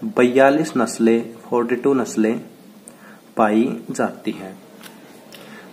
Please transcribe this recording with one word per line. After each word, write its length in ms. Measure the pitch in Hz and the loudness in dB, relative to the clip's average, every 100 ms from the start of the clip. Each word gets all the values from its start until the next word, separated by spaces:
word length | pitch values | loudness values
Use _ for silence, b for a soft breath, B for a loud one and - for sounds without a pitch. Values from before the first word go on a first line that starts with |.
बयालीस 720 | 113 117 123 127 135 147 156 131 | -4 2 2 6 4 4 0 -2
नस्लें, 580 | 113 - 113 117 120 - | -2 2 2 2 -2 -12
फ़ोर्टी 400 | - 123 117 123 | -4 -2 -2 0
टू 180 | 139 | 0
नस्लें 480 | 135 110 - 107 120 - - - - B B B B - - | 0 0 -2 -2 -2 -8 -20 -20 -20 B B B B -8 0
पाई 460 | 107 107 131 - - | 2 2 0 -4 -8
जाती 400 | 131 110 - 110 | -4 -4 -6 -10
हैं, 280 | 95 95 98 - - B B B B B B B B B | -10 -12 -18 -20 -20 B B B B B B B B B